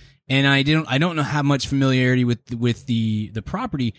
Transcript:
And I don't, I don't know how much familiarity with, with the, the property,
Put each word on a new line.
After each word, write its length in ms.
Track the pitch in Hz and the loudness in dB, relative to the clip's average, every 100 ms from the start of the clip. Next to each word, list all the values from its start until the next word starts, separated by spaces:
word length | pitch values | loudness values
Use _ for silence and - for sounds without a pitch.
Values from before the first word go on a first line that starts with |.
| - _ - | -18 _ -2
And 160 | 135 139 | 2 4
I 160 | 139 | 4
don't, 240 | 139 156 160 | 2 0 0
I 80 | 135 | 0
don't 180 | 170 160 | 0 -2
know 80 | |
how 180 | 143 143 | -2 0
much 240 | 143 139 - | 0 0 0
familiarity 580 | 139 135 131 127 127 | 0 2 2 2 2
with, 300 | 123 117 - | 2 -2 -4
with 320 | 120 120 117 - | -4 -2 -2 -2
the, 440 | 117 110 107 107 | -2 0 -2 -6
the 80 | 110 | -10
property, 520 | - 190 247 143 120 | -8 -8 -6 -4 -4